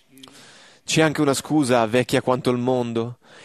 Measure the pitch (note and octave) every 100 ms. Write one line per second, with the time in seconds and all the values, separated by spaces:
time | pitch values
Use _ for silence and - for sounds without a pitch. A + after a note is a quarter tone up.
0 | _ - - - - - - - - -
1 | D#3+ D3 D3 C3 - D3+ C3 B2 A2+ B2
2 | B2+ C3+ B2 B2+ - B2 B2 B2+ A#2+ A#2
3 | A#2 A#2+ _ -